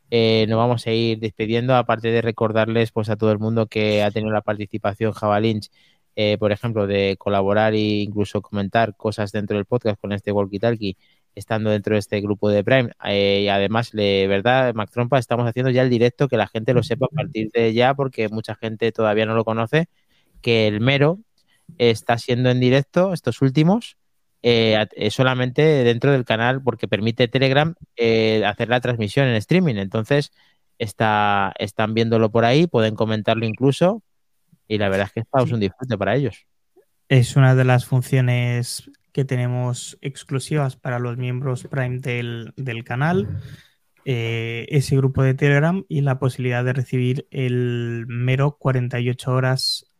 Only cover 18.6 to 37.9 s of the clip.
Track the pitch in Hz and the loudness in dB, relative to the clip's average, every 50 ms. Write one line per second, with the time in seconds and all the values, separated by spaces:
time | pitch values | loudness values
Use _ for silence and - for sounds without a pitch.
18.6 | - 113 110 104 117 113 - - 113 107 104 107 107 107 113 113 110 113 110 113 | -8 -8 -4 -2 -2 -2 0 0 0 0 2 0 0 0 0 0 0 0 -2 -2
19.6 | 117 110 - 156 170 - _ _ _ _ _ _ _ _ _ - - 123 117 113 | -2 0 0 0 0 -2 _ _ _ _ _ _ _ _ _ -8 -2 0 2 4
20.6 | 110 107 104 107 113 131 139 139 143 151 175 202 - _ _ _ _ _ _ _ | 4 2 2 2 2 2 2 4 2 2 2 -2 -8 _ _ _ _ _ _ _
21.6 | _ - - _ 120 120 113 107 - - 117 113 - - 123 117 127 127 123 127 | _ -20 -2 _ 2 2 2 2 0 -2 -2 -2 0 -2 0 2 2 2 2 4
22.6 | 127 127 127 139 139 - - 175 180 196 180 151 - 123 117 - 139 135 131 151 | 4 4 4 4 2 2 0 0 0 0 0 -4 -4 -6 -2 0 0 2 4 4
23.6 | 156 170 196 233 - - - _ _ _ _ _ _ _ _ _ - 120 120 117 | 4 4 4 2 0 -8 -20 _ _ _ _ _ _ _ _ _ 2 2 4 4
24.6 | 113 110 107 107 107 - - - - 110 - - 131 127 131 127 127 127 123 - | 4 4 4 2 2 0 -4 -4 -4 -2 0 2 2 2 2 2 -2 0 2 2
25.6 | 147 160 156 139 123 120 117 117 117 139 143 131 120 - 117 110 117 120 131 135 | 4 4 4 4 4 2 2 2 2 2 2 2 2 0 0 2 2 0 0 0
26.6 | 135 123 117 - - 95 - 98 104 113 113 - 127 117 - 131 135 135 131 139 | -2 -4 -4 -4 -4 -4 -2 -2 0 -2 0 0 0 0 2 0 2 2 4 2
27.6 | 151 165 165 - - _ _ - 120 117 113 113 110 110 110 110 101 101 101 - | 2 0 -2 -8 -18 _ _ -2 0 2 2 2 2 2 2 2 0 0 -2 -2
28.6 | 120 107 120 127 120 120 120 113 110 101 - 139 139 131 120 107 101 - 151 180 | -2 0 0 0 0 -2 -2 -2 -4 -2 0 0 0 2 0 -2 0 2 2 2
29.6 | 190 156 117 101 98 95 - 117 110 - 143 147 143 - _ _ _ _ _ _ | 2 2 0 -2 -4 -4 -4 -4 -2 0 0 0 0 -2 _ _ _ _ _ _
30.6 | _ _ _ _ 117 107 - - 113 110 107 104 104 104 101 101 98 95 - - | _ _ _ _ -10 -10 -4 -2 0 2 2 2 2 2 2 0 0 -2 -4 -6
31.6 | - 104 - - 110 107 110 113 113 113 117 113 113 107 107 117 110 117 127 147 | -8 -8 -4 -4 -4 -2 0 0 0 2 2 2 2 2 2 2 2 4 4 2
32.6 | 175 170 - 120 110 110 107 - 113 110 110 110 104 - 113 113 117 110 110 - | 2 2 2 0 0 0 0 -2 -2 -2 -2 -2 0 0 0 0 0 -4 -2 0
33.6 | 127 139 135 - 170 180 220 226 - _ _ _ _ _ _ _ _ _ _ _ | 0 0 2 2 0 0 0 -2 -10 _ _ _ _ _ _ _ _ _ _ _
34.6 | _ _ 107 104 104 98 95 98 101 98 - 113 117 - - 135 123 131 131 113 | _ _ -2 -2 0 0 0 0 -2 -2 -4 -8 -8 -2 0 0 0 2 0 -2
35.6 | 101 95 - _ - 131 117 95 98 95 110 135 143 113 95 - _ _ _ _ | -2 -2 -4 _ -8 -6 -4 -2 0 0 0 0 -2 -4 -6 -10 _ _ _ _
36.6 | _ _ _ _ _ _ _ _ _ _ 135 127 120 - - 143 135 131 131 131 | _ _ _ _ _ _ _ _ _ _ 4 4 4 4 4 4 4 6 6 4
37.6 | 131 127 127 123 123 - | 4 4 2 2 2 0